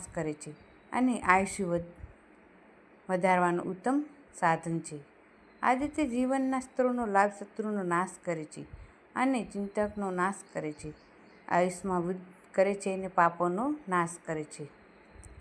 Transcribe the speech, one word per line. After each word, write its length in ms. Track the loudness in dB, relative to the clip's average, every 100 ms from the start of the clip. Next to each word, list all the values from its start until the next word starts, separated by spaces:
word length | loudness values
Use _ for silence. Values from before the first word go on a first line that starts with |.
| -2
કરે 200 | -6 -4
છે 180 | -6 -12 -16 -20 -20 -6
અને 280 | 0 2 2
આયુષ્ય 420 | 4 4 4 -2
વધ-, 360 | -2 -2 -2 -12 -18 -20 -20 -20 -20 -20 -20 -20 -20 -16 -4
વધારવાનું 560 | 2 4 6 4 2 -2
ઉત્તમ 400 | -4 0 0 -2 -10 -18 0
સાધન 400 | 2 2 0 -6
છે. 200 | -6 -14 -16 -20 -20 -20 -20 -4
આદિત્ય 440 | 0 2 0 -2 -2
જીવનના 520 | 0 0 0 0 -2
સ્ત્રોનો 460 | -4 0 0 0 2
લાભ 260 | 4 4 2
શત્રુનો 440 | -14 -8 -4 -2
નાશ 260 | 0 0 0 -4 -6
કરે 200 | -4 -6
છે 200 | -12 -16 -16 -20 -20 -10 -2
અને 300 | 0 0 -2
ચિંતકનો 680 | -6 -4 -2 -2 -2 -4
નાશ 220 | 0 -2 -2 -10
કરે 180 | -8 -8
છે, 220 | -8 -14 -16 -20 -20 -20 -16 0
આયુષ્યમાં 520 | 2 2 0 -2 -2
વૃદ્ધિ 500 | -2 -4 -8 -20 -4
કરે 240 | 2 2 2
છે 180 | -2
અને 140 | -4 -2
પાપોનો 680 | 4 4 4 0 0 -2 -4 0
નાશ 200 | 0 0 -2 -6
કરે 180 | -6
છે, 240 | -6 -10 -14 -16 -20 -20 -20 -20 -20 -20